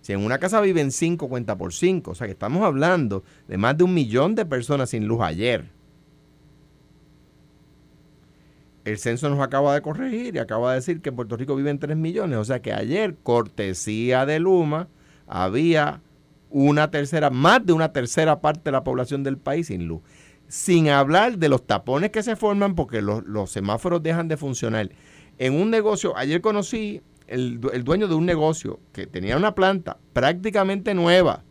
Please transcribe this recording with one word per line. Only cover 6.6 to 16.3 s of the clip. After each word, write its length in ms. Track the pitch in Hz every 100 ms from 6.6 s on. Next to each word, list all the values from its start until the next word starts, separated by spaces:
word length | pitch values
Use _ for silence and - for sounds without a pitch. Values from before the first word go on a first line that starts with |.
| _ _ _ _ _ _ _ _ _ _ _ _ _ _ _ _ _ _ _ _ _ _
El 140 | - 107
censo 320 | 120 117 147
nos 100 | 143
acaba 340 | 135 135 143 147
de 80 |
corregir 520 | 151 156 262 226 247 160
y 40 |
acaba 320 | 113 110 123
de 60 | 131
decir 240 | 135 165
que 80 | 147
en 60 | 123
Puerto 220 | 113 113
Rico 180 | 135 139
viven 220 | 143 143
tres 180 | 147 156
millones. 440 | 160 208 190 117
O 40 |
sea 200 | 107 127
que 100 | 98
ayer, 420 | 104 107 175 214 170
cortesía 1040 | - 120 104 - 101 90 - 107 120 127 135
de 140 | 156
luma, 480 | 175 185 156 151 180 _ _ _ -
había 760 | 90 92 113 165 156 147 147 _ _ _